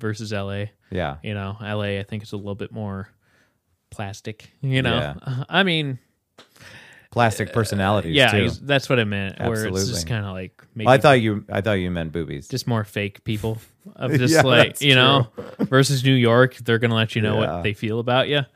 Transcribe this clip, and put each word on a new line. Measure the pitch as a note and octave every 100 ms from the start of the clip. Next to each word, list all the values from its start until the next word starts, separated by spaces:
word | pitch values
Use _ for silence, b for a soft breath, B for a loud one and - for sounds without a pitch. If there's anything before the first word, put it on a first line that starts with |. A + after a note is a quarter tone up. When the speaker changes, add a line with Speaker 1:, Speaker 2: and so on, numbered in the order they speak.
Speaker 1:
versus | A2 G#2+ G#2+
L | G#2 G2
A. | G2 G#2 _ -
Speaker 2:
Yeah. | F#2 D#2+ D2
Speaker 1:
You | G#2+
know, | G#2 G2 G#2+
L | G#2 G#2+
A, | G2+ G2+
I |
think | G2 A2
it's | G#2+
a | G#2
little | G2+
bit | G2 G2+
more | A2+ G#2 F#2+ F#2+ _ _ _ _ _ _ _ _
plastic, | - G2+ G2+ - G#2+ - _
you | C#3 C3
know? | C3 A#2 D2 - -
Speaker 2:
Yeah. | B2+ -
Speaker 1:
<laughs> |
I | E3
mean, | G3 D#3+ D3 B2+ _ _ _ _ B B B B B B B
Speaker 2:
Plastic | - A#2 A2 G#2+
personalities, | A#2+ G#2+ G2+ F#2+ G#2 E2
Speaker 1:
yeah, | C#3+ B2+
Speaker 2:
too. | G#2+
Speaker 1:
ex-, | F#2+ E2+
that's | C3 C#3 -
what | B2+
I |
meant, | G#2+ G2+ G2 -
where | -
it's | A2+
just | A2 F#2+ G2 F#2 E2
Speaker 2:
Absolutely. |
Speaker 1:
kinda | A2+ G2+
like | F#2 F#2 - _ A2+
Speaker 2:
Well, | A2
I |
Speaker 1:
maybe | C3+
Speaker 2:
thought | D3+ C3+
you, | A2 G2+ -
I | G2+
thought | G2
you | G2+ F2+
meant | F2 E2
boobies. | E2 D2+ C#2+ -
Speaker 1:
just | B2+ -
more | A2+
fake | G#2 - G2+ -
people | - G#2+ A2+ A2 - _
Speaker 2:
<laughs> | G3 -
Speaker 1:
of | C3
just | C#3 B2+
Speaker 2:
Yeah, | D#3
Speaker 1:
like, | C#3 B2 C3
Speaker 2:
that's | -
Speaker 1:
you | C#3+
know, | C3 B2+ C#3 B2
Speaker 2:
true. | - -
<laughs> | - -
Speaker 1:
versus | C3 C3+ C#3
New | B2+
York, | C3+ A#2 A#2 B2+ -
they're | A#2 A#2
gonna | A#2
let | A2+ A2 A#2+
you |
know | G#2+ A2
Speaker 2:
Yeah. | A2 E2+
Speaker 1:
what |
they | A2+
feel | G2 A2 A2+
about | A#2+ B2+ C3
you. | C#3+ C3+